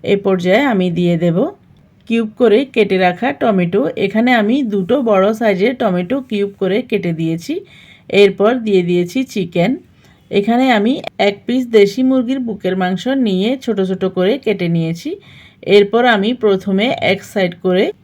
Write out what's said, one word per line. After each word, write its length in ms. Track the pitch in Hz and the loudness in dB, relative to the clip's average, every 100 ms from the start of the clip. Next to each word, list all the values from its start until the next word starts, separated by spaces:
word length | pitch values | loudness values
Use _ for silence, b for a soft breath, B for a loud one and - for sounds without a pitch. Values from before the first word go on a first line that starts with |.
এ 100 | - 196 | 0 0
পর্যায়ে 400 | 196 185 180 208 285 | 0 0 2 2 2
আমি 180 | 202 180 | 0 0
দিয়ে 240 | 170 175 170 | 0 0 2
দেব 200 | 175 170 302 - _ - _ _ - | 0 0 -2 -6 _ -20 _ _ -4
কিউব 200 | 226 220 - | -2 -2 0
করে 220 | 240 208 277 | 2 2 0
কেটে 300 | 240 202 190 | -2 0 2
রাখা 300 | 180 175 247 | 0 0 -4
টমেটো। 500 | 285 240 196 175 190 285 - | 0 0 2 0 0 -2 -2
এখানে 340 | 190 208 247 | -2 0 2
আমি 220 | 240 208 269 240 | 2 2 0 0
দুটো 300 | 202 175 262 | -4 0 0
বড় 240 | 233 196 196 | 2 2 2
সাইজের 380 | 220 226 190 214 254 | 0 0 2 0 0
টমেটো 380 | 226 180 180 269 262 | -2 -2 -2 -6 -4
কিউব 240 | 208 202 202 | -4 -4 -4
করে 200 | 190 202 | -2 -2
কেটে 300 | 254 208 180 | -2 -4 -2
দিয়েছি। 420 | 160 160 165 - 349 B B B B B | -4 -4 -4 -6 -10 B B B B B
এরপর 420 | 196 202 - 208 254 | 4 4 4 0 0
দিয়ে 200 | 220 190 | 0 0
দিয়েছি 360 | 175 175 175 262 | 2 0 0 -4
চিকেন। 460 | 262 214 175 175 180 269 - b b b _ | -4 -6 -4 0 0 -2 -8 b b b _
এখানে 340 | 202 202 240 262 | -2 0 0 2
আমি 200 | 220 214 277 - - | 2 0 -2 -6 -2
এক 180 | 202 202 | -2 -2
পিস 200 | - 247 247 | -4 -4 2
দেশি 300 | 220 202 202 | 4 4 2
মুরগির 380 | 262 262 233 269 | 0 0 0 -4
বুকের 340 | 240 196 185 185 | -4 -4 -4 -2
মাংস 280 | 180 185 254 269 | -2 -2 -2 0
নিয়ে 320 | 226 185 208 269 | 0 0 0 -2
ছোট 160 | 247 196 185 | -4 -2 -2
ছোট 160 | 185 190 | -2 -2
করে 220 | 185 185 269 | 0 0 0
কেটে 300 | 226 190 175 | -2 -2 0
নিয়েছি। 440 | 170 160 165 294 403 B B B B - 208 | 0 -2 -4 -8 -12 B B B B 2 4
এরপর 260 | 202 226 247 | 4 2 2
আমি 220 | 214 202 | 2 0
প্রথমে 520 | 247 214 190 196 190 240 - | 0 0 0 0 -2 0 -2
এক 180 | - 196 | -2 -2
সাইড 280 | - 208 180 170 | -4 -2 -2 -2
করে 240 | 185 185 302 - | 0 0 0 -4